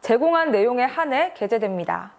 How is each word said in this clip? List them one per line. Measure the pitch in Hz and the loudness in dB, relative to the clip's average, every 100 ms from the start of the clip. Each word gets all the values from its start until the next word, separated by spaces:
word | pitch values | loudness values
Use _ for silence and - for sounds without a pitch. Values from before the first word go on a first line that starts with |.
제공한 | - 233 320 330 320 | 2 2 4 2 2
내용에 | 208 220 247 | 2 2 2
한해 | 254 269 311 262 359 359 | -2 -2 -2 0 -2 -4
게재됩니다. | 202 226 208 185 170 170 185 | -2 -2 -2 -4 -4 -6 -6